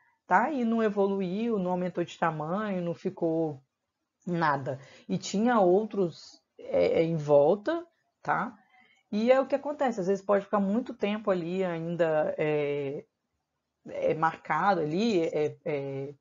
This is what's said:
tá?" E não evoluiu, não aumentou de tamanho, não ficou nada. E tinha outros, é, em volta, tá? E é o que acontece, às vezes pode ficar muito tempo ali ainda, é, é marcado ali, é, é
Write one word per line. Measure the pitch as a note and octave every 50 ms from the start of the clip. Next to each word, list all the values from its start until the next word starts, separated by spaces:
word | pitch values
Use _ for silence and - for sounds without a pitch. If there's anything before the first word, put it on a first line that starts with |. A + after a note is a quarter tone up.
| _ _ _ _ _
tá?" | _ F3 F#3+ A3+ C#4+
E | D#4+ C4 A#3+
não | A3+ A#3 A3+ A3
evoluiu, | G#3+ G3+ G3+ G3 G3+ G3 G3 G3 F3 F3+ G3+ A3+ A#3+ A3+ G3+
não | F3+ F3+ F3+
aumentou | F3+ F3+ F3+ F3 - F3
de | E3 - -
tamanho, | - E3 D#3 D#3 D3+ D#3 F3 G3+ A3 G#3 G3 F3+
não | F3 E3+ E3
ficou | - - - G3+ - - E3 D#3+ E3 E3 D#3 C#3+ C3+ _ _ _ _ _ _ _ _ _ _ _ _ _
nada. | - F3 E3+ E3+ D3+ C#3+ C#3+ C3+ D3+ C3+ C3 - - - - -
E | - F#3+ F3+
tinha | - - - F#3+ A3 B3 B3 A3+
outros, | G3 F3 F3+ G3 A3 A3 - G3 F#3+ E3+ D3+ - - - - - _ _ _ _
é, | - - - F3 F3 - - F3+ E3
em | D#3+ E3
volta, | D#3+ D3 C#3+ D3 C#3+ C#3+ D3 F#3 G#3 G#3 - D#4+ E4+ E4+ _ _ _ _ _ _ _ _
tá? | - D3 D#3 F3+ A#3+ - - _ _ _ _ _ _ _ _ _ _ -
E | G#3 A3 A#3+
é | B3+ C4
o | C4+
que | C4+ C#4+
acontece, | C#4 C#4 C#4+ D4+ D4 D4 B3+ A#3 A3+
às | F3+
vezes | F3+ G3 F#3+ -
pode | - G#3 G3+ F#3+
ficar | - - G#3+
muito | G3+ F#3+ G3+ A#3 C4 - A#3
tempo | - - G3+ G#3 G#3+ A3 G#3+
ali | F#3+ F#3 E3 E3 F3+ F#3+ F#3+
ainda, | F3+ E3+ E3 E3 E3+ F3 E3 E3+ D#3+ D#3 D#3 D#3 - - -
é, | D#3+ D3+ D3+ D3 D3 C#3+ C#3+ D3 C#3+ C#3 C#3 D#3+ - _ _ _ _ _ _ _ _ _ _ _ _ _ _ _ _
é | - - F#3+ F#3 - D#3+
marcado | D3+ D#3+ D#3+ D#3+ - - - D#3+ D#3 F3 G3+ G3+ F3 D#3
ali, | D3+ D3+ F3+ G#3+ A#3 A3 F3 E3
é, | E3 - D3+ D3+ D3 C3+ - _
é | - D3+ C#3+ C#3 C#3 C3+ C3+ C#3 C#3+ C#3+ _